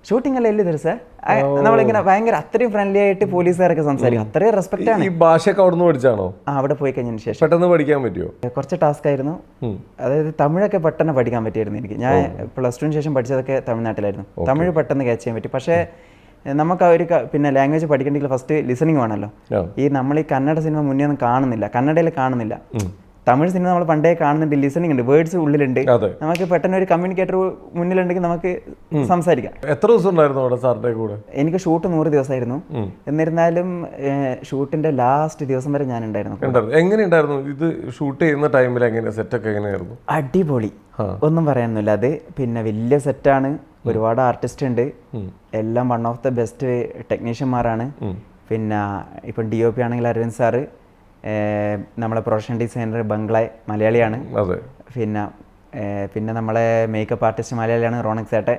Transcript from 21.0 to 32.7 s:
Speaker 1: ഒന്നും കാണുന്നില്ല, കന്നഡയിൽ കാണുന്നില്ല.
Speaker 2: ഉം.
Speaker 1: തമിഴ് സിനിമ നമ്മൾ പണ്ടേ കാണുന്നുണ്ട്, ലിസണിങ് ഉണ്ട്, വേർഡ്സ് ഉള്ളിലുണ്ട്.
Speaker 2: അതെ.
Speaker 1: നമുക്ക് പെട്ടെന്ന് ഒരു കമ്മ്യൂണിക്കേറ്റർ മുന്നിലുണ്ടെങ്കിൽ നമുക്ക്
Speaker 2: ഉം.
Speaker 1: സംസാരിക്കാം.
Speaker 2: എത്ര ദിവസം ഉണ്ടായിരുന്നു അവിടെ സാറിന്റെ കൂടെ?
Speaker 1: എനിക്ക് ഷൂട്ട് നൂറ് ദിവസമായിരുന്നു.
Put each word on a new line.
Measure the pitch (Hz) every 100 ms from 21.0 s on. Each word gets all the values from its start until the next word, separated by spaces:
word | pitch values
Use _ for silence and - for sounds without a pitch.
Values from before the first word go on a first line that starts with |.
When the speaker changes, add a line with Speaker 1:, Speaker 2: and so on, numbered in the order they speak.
Speaker 1:
ഒന്നും | 147 143
കാണുന്നില്ല, | 120 123 135 110 104 123
കന്നഡയിൽ | 139 156 165 165
കാണുന്നില്ല. | 131 127 110 - -
Speaker 2:
ഉം. | 117 92 - - - -
Speaker 1:
തമിഴ് | 127 175
സിനിമ | 185 180
നമ്മൾ | 175
പണ്ടേ | 170 151 165
കാണുന്നുണ്ട്, | 170 147 151 156 143
ലിസണിങ് | 139 165 170
ഉണ്ട്, | 135
വേർഡ്സ് | 120 147 160 180
ഉള്ളിലുണ്ട്. | 151 151 135 131
Speaker 2:
അതെ. | 135 120 101 87
Speaker 1:
നമുക്ക് | 151 175 185
പെട്ടെന്ന് | 175 185 185
ഒരു |
കമ്മ്യൂണിക്കേറ്റർ | 185 170 180 185 185 190 185 - -
മുന്നിലുണ്ടെങ്കിൽ | 170 175 185 180 180
നമുക്ക് | 170 170 185 180 - - -
Speaker 2:
ഉം. | 156 190
Speaker 1:
സംസാരിക്കാം. | 175 170 139 104 -
Speaker 2:
എത്ര | 143 147 208
ദിവസം | 226 180
ഉണ്ടായിരുന്നു | 170 147 135
അവിടെ | 127 123
സാറിന്റെ | 127 113 120
കൂടെ? | 113 110 104 -
Speaker 1:
എനിക്ക് | - 156 180
ഷൂട്ട് | 180 165 185
നൂറ് | 165 156
ദിവസമായിരുന്നു. | 147 131 131 123 135 -